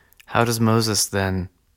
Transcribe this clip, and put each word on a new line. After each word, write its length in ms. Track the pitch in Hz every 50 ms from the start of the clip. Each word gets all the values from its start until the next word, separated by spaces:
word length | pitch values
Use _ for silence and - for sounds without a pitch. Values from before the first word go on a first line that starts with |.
| _ _ _ - -
how 180 | - - 117 117
does 160 | 120 117 113
Moses 440 | 117 110 113 113 110 110 104 - -
then 460 | - - 98 95 95 95 92 87 - _ _ _ _ _